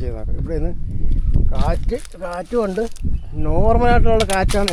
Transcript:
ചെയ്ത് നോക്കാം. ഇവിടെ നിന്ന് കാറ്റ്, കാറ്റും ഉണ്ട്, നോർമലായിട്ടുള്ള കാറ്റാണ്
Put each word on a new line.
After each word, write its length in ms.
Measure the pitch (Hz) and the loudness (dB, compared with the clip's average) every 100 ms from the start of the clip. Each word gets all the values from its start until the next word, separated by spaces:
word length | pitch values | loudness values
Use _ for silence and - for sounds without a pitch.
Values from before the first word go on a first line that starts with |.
ചെയ്ത് 140 | 127 113 | -4 -6
നോക്കാം. 180 | 104 - | -4 -4
ഇവിടെ 160 | 139 165 | -2 -2
നിന്ന് 120 | - - - - - - - - - | -2 -4 -4 0 2 2 2 2 2
കാറ്റ്, 440 | - 151 165 - 240 - 180 | 2 0 0 -2 -6 -8 -12
കാറ്റും 380 | 180 175 185 240 208 | -10 -10 -6 -4 -2
ഉണ്ട്, 180 | 190 226 - - - - 151 156 | -4 -6 -4 -2 -2 -4 -4 0
നോർമലായിട്ടുള്ള 800 | 160 214 233 240 240 233 226 214 | 2 4 4 4 6 6 4 2
കാറ്റാണ് 360 | 190 190 202 202 | 0 0 0 -2